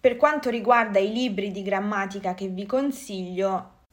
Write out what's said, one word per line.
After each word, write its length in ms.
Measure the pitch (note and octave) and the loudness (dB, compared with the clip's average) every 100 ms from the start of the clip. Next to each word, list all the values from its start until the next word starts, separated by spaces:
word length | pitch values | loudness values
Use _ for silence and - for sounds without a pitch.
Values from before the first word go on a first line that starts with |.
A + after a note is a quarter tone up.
Per 140 | B3+ A#3+ | 4 6
quanto 340 | D4 D4+ C4 | 2 4 -2
riguarda 480 | A#3 G#3 A#3+ A3+ G3 | -2 4 4 4 2
i 160 | G3+ | 2
libri 380 | A3+ B3+ G3 G3+ | 0 -2 -2 -4
di 100 | F#3+ | -4
grammatica 720 | F#3+ G3 G#3 G#3 G3 G3 G3 | -2 -2 0 -2 -4 -4 -6
che 140 | F#3 G3 | -4 -6
vi 180 | F#3 G3+ | -6 -2
consiglio, 1080 | B3+ C#4 C4+ - G3 F3+ F3+ G3 F#3+ F#3 _ _ | -2 0 -4 -8 -8 -6 -2 0 -2 -6 _ _